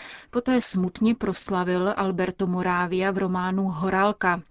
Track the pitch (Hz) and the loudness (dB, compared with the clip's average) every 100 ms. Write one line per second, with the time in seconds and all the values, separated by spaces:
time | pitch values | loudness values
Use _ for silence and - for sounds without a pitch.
0 | - - - 240 247 254 - 185 180 - | -18 -18 -6 -2 2 2 2 0 -2 2
1 | 220 233 - 185 - 190 180 180 185 - | 2 2 -2 -2 -2 0 0 0 0 0
2 | 190 180 185 185 190 180 180 180 175 180 | -2 0 -2 -2 -2 0 0 0 0 0
3 | 190 190 190 180 185 190 190 156 190 185 | 0 0 0 0 0 0 0 -2 0 2
4 | 202 202 185 175 - | 2 2 0 0 -4